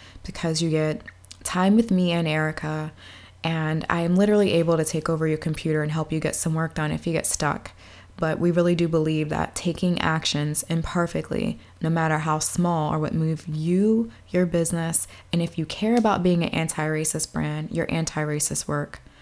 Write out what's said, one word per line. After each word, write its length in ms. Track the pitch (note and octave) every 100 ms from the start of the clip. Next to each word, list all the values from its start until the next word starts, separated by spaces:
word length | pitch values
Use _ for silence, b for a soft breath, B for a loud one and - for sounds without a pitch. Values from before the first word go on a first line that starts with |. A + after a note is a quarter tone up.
| B B
because 380 | - - E3 D#3+
you 80 | E3
get 320 | D#3 D#3 D3+ - - - -
time 320 | - F3+ F#3+ G#3+
with 140 | A3+
me 220 | F#3 F3+
and 160 | E3+ D#3+
Erica, 640 | D#3 D#3 D#3 D#3 D#3 D#3 B B B B -
and 440 | E3 E3 D#3 D#3+ -
I 140 | E3+
am 140 | E3+ F3+
literally 360 | G#3 G#3 G3+
able 240 | D#3 E3 E3
to 80 |
take 240 | D#3+ D#3+ D#3
over 180 | D#3+ D#3+
your 120 | D#3
computer 440 | E3 D#3 E3 D#3
and 80 | D3+
help 220 | D#3 D#3
you 80 | D#3+
get 160 | D3 -
some 160 | E3+
work 220 | D#3+ D#3+
done 180 | - D3+
if 140 | D#3 -
you 80 |
get 100 | D#3+
stuck. 460 | - - D3 - - B B B B -
But 200 | D3+ -
we 120 | F3
really 260 | E3+ F3 E3+
do 120 | E3+
believe 420 | D#3+ D#3 D#3 D3+
that 240 | D#3 - -
taking 420 | F3 D#3+ F3+ F3
actions 640 | - D#3+ - D3+ D3 D3+ -
imperfectly, 880 | E3 E3 F3+ E3+ - D#3+ - - - B B
no 80 | D#3+
matter 300 | E3 D#3+ D#3
how 200 | D#3 D#3
small, 520 | - - F3 E3+ D3+
are 80 | D3+
what 160 | D3+
move 340 | D#3+ D#3+ D#3 -
you, 640 | D3+ D#3+ F3+ G#3 A3 A3+ B -
your 160 | F3+ F3+
business, 600 | E3+ E3 E3+ E3 E3+ - B B
and 100 | E3+
if 160 | E3 -
you 60 |
care 320 | D#3 - G#3+ A#3+
about 260 | A3 F#3+
being 220 | F3+ F3
an 60 | E3
anti-racist 840 | - D#3+ - D#3 D#3 D#3 D#3 -
brand, 400 | D#3+ D3+ D3+ D#3
your 180 | E3 -
anti-racist 760 | E3 D#3+ - D3+ D3+ - C#3 -
work 320 | D3 D3 - B B